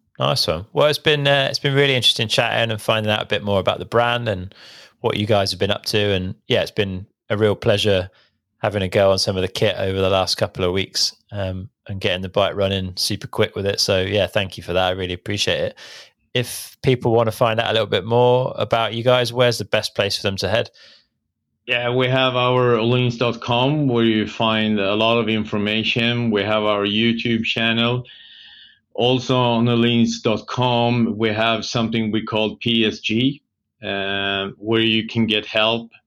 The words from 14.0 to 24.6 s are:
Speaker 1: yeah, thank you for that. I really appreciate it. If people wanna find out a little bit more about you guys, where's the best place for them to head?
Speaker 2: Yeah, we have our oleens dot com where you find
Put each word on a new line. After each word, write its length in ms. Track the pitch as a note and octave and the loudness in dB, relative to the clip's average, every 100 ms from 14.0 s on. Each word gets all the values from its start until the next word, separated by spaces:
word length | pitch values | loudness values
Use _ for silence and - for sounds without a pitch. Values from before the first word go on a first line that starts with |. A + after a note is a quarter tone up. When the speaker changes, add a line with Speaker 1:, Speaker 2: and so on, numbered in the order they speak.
Speaker 1:
yeah, 240 | F#2+ G2+ F#2 | 0 0 0
thank 320 | G#2+ F#2+ - | -2 -4 -10
you 40 | |
for 120 | F2 | -4
that. 140 | F2 F#2 | -2 0
I 20 | |
really 240 | F#2 F2+ | -2 -6
appreciate 460 | F2+ - G2+ - E2 | -8 -6 -4 -2 -2
it. 180 | F2+ - - - - _ _ | -4 -8 -20 -20 -20 _ _
If 420 | B2+ A#2+ - - - | -4 -4 -8 -14 -4
people 300 | C3+ B2 B2 | 0 2 2
wanna 200 | A2+ A2+ | 2 2
find 260 | - A#2+ A2 | 0 0 0
out 120 | A2+ | 0
a 20 | |
little 140 | A2 G2+ | 0 0
bit 180 | G#2 | -2
more 500 | G2+ A#2 B2 B2 C3 - | 0 2 4 4 0 -4
about 360 | - A2+ A2 | 0 0 0
you 100 | A#2 | 0
guys, 300 | A#2+ B2+ A#2 | 2 2 2
where's 240 | A#2+ B2 A#2 | 2 2 2
the 60 | |
best 320 | G#2 G#2+ - - | -2 -2 -2 -2
place 220 | G2+ - | -2 0
for 40 | |
them 140 | G#2 G2 | -4 -2
to 120 | F#2 | 0
head? 220 | A2 A2+ - - - _ _ _ _ _ _ - | 0 -2 -10 -20 -20 _ _ _ _ _ _ -4
Speaker 2:
Yeah, 240 | B2 A#2+ | -2 0
we 180 | B2+ B2+ | 0 2
have 280 | C3 C3 B2 | 2 2 2
our 400 | B2 B2+ B2 A#2 | 2 2 4 2
oleens 420 | A2+ B2+ B2 A#2 | 2 2 0 0
dot 220 | A#2+ A#2 | -2 -2
com 460 | - A#2+ C3 D3+ C#3 | -2 0 2 2 2
where 160 | A#2+ | 4
you 220 | A2+ A2 G#2+ | 4 2 0
find 520 | - A2+ A2 | -2 0 2